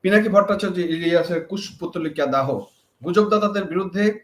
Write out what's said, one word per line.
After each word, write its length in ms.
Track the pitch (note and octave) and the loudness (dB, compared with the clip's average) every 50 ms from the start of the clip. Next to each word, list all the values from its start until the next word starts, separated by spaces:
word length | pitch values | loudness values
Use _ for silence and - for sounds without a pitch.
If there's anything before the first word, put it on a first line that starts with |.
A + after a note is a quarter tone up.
পিনাকি 280 | _ F#3 G3+ G#3+ G#3+ A3+ | _ 4 4 4 4 6
ভট্টাচার্য 500 | F#3 G3+ G3 G3 G3+ G3 - F#3+ F3+ F3+ | 4 4 4 4 0 -2 -2 -4 -2 -2
ইলিয়াসের 600 | E3+ E3 D#3+ E3 E3+ E3+ E3+ E3+ - - F3 E3 E3 | -2 -2 -2 -2 -2 2 2 2 2 2 -2 -4 -4
কুশপুত্তলিকা 800 | - G3 G3+ - - - - F3 D#3 - F3 D#3+ D#3 D3+ - D3 | -6 -10 -10 -10 -10 -14 -12 -12 -10 -8 -6 -6 -6 -2 -2 -2
দাহ, 220 | C3+ C3 C3+ C3+ C3+ C3+ - - - _ _ _ _ _ _ A#2+ | 0 0 0 0 0 -4 -6 -8 -12 _ _ _ _ _ _ -8
গুজবদাতাদের 600 | D#3 F3+ G#3 G#3+ G#3 G#3+ G#3 G#3 G#3 G3+ G3+ F#3+ | -2 2 2 2 4 2 2 0 0 -2 -2 -4
বিরুদ্ধে 400 | - E3 F3+ F#3+ F#3 F3 G3 G#3 G#3+ G#3+ - | -2 -4 -4 -4 -4 -4 0 0 0 0 -2